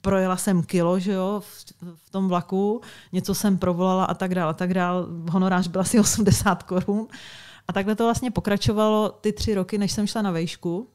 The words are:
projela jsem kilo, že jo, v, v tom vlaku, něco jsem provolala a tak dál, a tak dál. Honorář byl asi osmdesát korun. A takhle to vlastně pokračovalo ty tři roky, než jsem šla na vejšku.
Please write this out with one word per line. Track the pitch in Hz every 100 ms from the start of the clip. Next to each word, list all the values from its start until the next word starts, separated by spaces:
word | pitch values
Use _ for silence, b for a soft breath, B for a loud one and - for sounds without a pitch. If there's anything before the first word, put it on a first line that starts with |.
projela | 196 196 185 180
jsem | - 180
kilo, | 165 185 170 185
že | 185
jo, | 190 185 208
v, | 185 - - - 175
v | 165 _
tom | 190 190
vlaku, | 180 170 190 202 233 B B B
něco | 180 180
jsem | 196 208 190
provolala | 185 175 185 185
a | 190
tak | 175 185
dál, | 180 160
a |
tak | 160 180
dál. | 185 175 180 170 170 165
Honorář | 185 185 180 185
byl | 180
asi | 180 240
osmdesát | 202 - 202 - 214 185
korun. | - 180 180 208 226 B B B B B -
A |
takhle | 185 196
to | 214
vlastně | 233 233 254
pokračovalo | 202 170 202 - 214 214 214 214 -
ty | 214
tři | 208 -
roky, | 202 185 214
než | 196
jsem | - 208
šla | 233
na | 202
vejšku. | 165 165 - 175 175 254